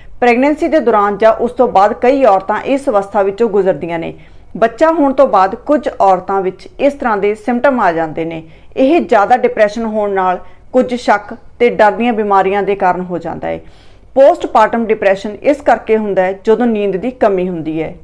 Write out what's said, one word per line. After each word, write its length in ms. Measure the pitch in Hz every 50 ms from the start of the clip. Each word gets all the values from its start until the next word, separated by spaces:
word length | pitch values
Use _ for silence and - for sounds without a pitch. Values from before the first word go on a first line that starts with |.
| - - - -
ਪ੍ਰੈਗਨੈਂਸੀ 480 | 247 240 233 240 262 294 302 294 339 311
ਦੇ 120 | 277 311
ਦੌਰਾਨ 380 | 233 233 226 208 202 208 202 185
ਜਾਂ 140 | 220 220 220
ਉਸ 200 | - - 240 -
ਤੋਂ 160 | - 247 214
ਬਾਅਦ 240 | 185 190 196 214 240
ਕਈ 320 | - - 247 277 277 262
ਔਰਤਾਂ 360 | 220 196 190 190 - 214 208
ਇਸ 280 | - - 269 269 269 285
ਅਵਸਥਾ 340 | 220 202 196 - - 214 196
ਵਿੱਚੋਂ 260 | 202 196 196 233 220
ਗੁਜ਼ਰਦੀਆਂ 500 | 185 202 185 190 180 143 180 165 170 165
ਨੇ। 160 | 165 165 151 - - - - - - - -
ਬੱਚਾ 340 | 180 220 226 233 - 320 320
ਹੋਣ 220 | 330 339 285 277 269
ਤੋਂ 160 | 285 277 226
ਬਾਅਦ 260 | 190 196 185 190 214
ਕੁਝ 340 | 220 - - 294 302 - 262 - -
ਔਰਤਾਂ 420 | 196 196 185 180 185 - 196 196 185
ਵਿੱਚ 260 | 185 185 - - - - -
ਇਸ 120 | 254 277 277
ਤਰ੍ਹਾਂ 240 | 285 262 240 214
ਦੇ 180 | 196 180 208 214
ਸਿੰਪਟਮ 460 | 214 - - 240 240 247 285 262 240
ਆ 120 | 214 180 165
ਜਾਂਦੇ 320 | 165 165 156 147 170 165
ਨੇ। 180 | 165 165 160 156 - - - - - -
ਇਹ 240 | - 269 262 330 349
ਜ਼ਿਆਦਾ 360 | 226 175 240 208 202 196 247
ਡਿਪਰੈਸ਼ਨ 480 | 247 - 240 240 - 214 208 208 233 226
ਹੋਣ 260 | 220 214 220 208 208
ਨਾਲ 300 | 196 196 185 185 180 180 - - - - - - -
ਕੁਝ 220 | 254 247 - 247
ਸ਼ੱਕ 420 | 240 - 262 214 208 208 - 226 - - - - -
ਤੇ 120 | 240 240
ਡਰ 200 | 190 170 220 208
ਦੀਆਂ 220 | 226 233 233 247 240
ਬਿਮਾਰੀਆਂ 500 | 208 214 208 196 190 185 190 196 202 196
ਦੇ 120 | 185 202
ਕਾਰਨ 260 | 196 202 180 175 180
ਹੋ 180 | 180 180 175 170
ਜਾਂਦਾ 300 | 170 165 165 156 160 165
ਹੈ। 120 | 165 165 - - - - - - - - - - -
ਪੋਸਟਮਾਰਟਮ 720 | 254 269 294 349 - - 302 - 240 214 214 233 233 233
ਡਿਪਰੈਸ਼ਨ 500 | 202 214 214 214 190 196 190 - 214 208 - -
ਇਸ 180 | 262 294 285
ਕਰਕੇ 360 | - 294 240 220 - - 220
ਹੁੰਦਾ 260 | 220 214 208 190 190 185
ਹੈ 180 | 185 196 190 -
ਜਦੋਂ 220 | 220 220 208 247
ਨੀਂਦ 300 | 240 220 208 208 202 185
ਦੀ 140 | 185 185 254
ਕਮੀ 380 | 247 - - 214 196 180 180 185
ਹੁੰਦੀ 340 | 180 165 151 160 156 160 156
ਹੈ, 120 | - - -